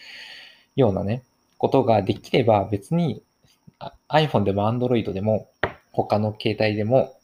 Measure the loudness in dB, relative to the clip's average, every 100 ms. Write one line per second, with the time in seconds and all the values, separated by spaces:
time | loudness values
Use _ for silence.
0 | -20 -20 -20 -20 -20 -20 _ 0 2 2
1 | -2 -6 -8 _ _ _ 0 2 4 2
2 | 2 -4 -2 0 4 2 2 -4 -2 -2
3 | -2 -6 -12 _ _ _ _ _ -18 -18
4 | -2 0 2 0 0 0 0 -2 0 -2
5 | -2 -4 -2 -2 -4 _ -8 -8 _ -6
6 | -2 0 0 -2 -4 0 0 0 2 2
7 | 0 -6